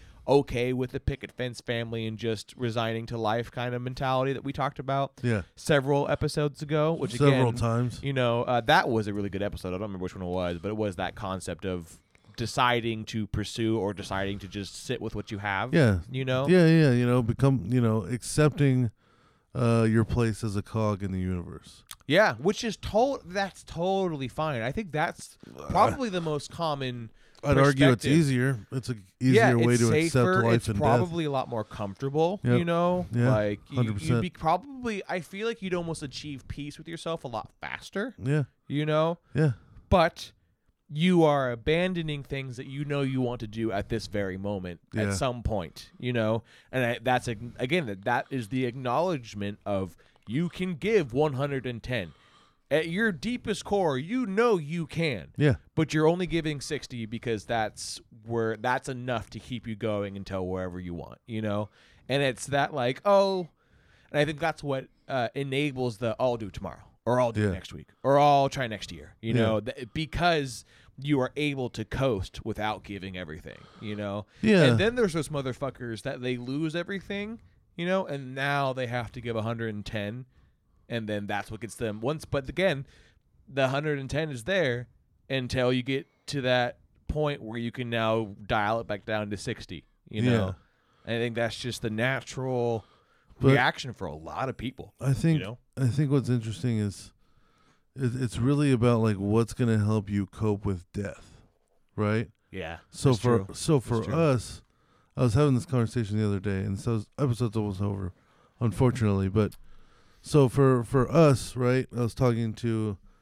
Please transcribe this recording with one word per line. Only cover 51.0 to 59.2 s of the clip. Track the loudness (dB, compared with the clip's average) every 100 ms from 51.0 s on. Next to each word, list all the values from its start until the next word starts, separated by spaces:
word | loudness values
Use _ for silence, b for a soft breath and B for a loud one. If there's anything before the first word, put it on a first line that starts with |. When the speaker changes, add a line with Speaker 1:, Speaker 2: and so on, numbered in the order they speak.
| 2
Speaker 1:
one | 0 0
hundred | 0 -2 -4 -6
and | -8
ten. | -6 -6 -6 -12 b b b b _
At | -2 0
your | 0 0
deepest | 0 -6 -6 -4 -6
core, | -2 0 2 0
you | -2 -2 0
know | 2 4 2
you | 0 -6 -4
can. | -2 -2 -4 -8 2
Speaker 2:
Yeah. | 4 4 -2
Speaker 1:
But | -2 0
you're | 4 4
only | 4 0
giving | -2 -2 -6
sixty | -6 -8 -8 -10 -8
because | -6 -4 -4 -2
that's | -2 -2 -6 -12 -12 -16 -20
where, | -6 -2 -2 -2
that's | -2 -2 -4
enough | -8 -4 -6